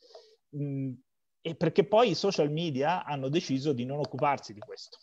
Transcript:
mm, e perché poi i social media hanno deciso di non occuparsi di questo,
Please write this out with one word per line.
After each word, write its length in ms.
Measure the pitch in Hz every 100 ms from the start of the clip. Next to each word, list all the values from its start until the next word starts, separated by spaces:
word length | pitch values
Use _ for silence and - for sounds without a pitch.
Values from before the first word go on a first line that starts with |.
| _ - - _ _ 147
mm, 360 | 143 139 135 127 _ _ _ _
e 140 | 165
perché 320 | 165 165 156 202
poi 240 | 214 240
i 40 |
social 360 | 165 196 185 147
media 540 | 151 175 131 147 180
hanno 240 | - 143 135
deciso 440 | 160 - 135 147
di 120 | 123
non 140 | 127 143
occuparsi 560 | 143 131 147 135 -
di 60 | 104
questo, 380 | - 95 - -